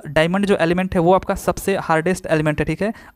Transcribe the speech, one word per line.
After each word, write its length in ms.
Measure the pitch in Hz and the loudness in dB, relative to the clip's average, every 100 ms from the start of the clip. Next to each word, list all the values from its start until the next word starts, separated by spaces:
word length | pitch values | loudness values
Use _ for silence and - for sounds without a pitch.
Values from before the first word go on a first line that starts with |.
| 156 | 0
डायमंड 380 | 151 170 190 190 | 0 2 0 0
जो 100 | 202 | 2
एलिमेंट 400 | 165 175 190 185 | 2 0 0 0
है 60 | |
वो 120 | 165 | 4
आपका 220 | 185 - 185 | 4 2 -4
सबसे 420 | - - - 139 | -2 -4 -2 -4
हार्डेस्ट 480 | - 160 170 185 - | 0 0 0 -2 -2
एलिमेंट 340 | 156 151 147 | 0 0 -2
है, 60 | 151 | -4
ठीक 160 | 156 | -2
है, 120 | 202 - - | -4 -6 -14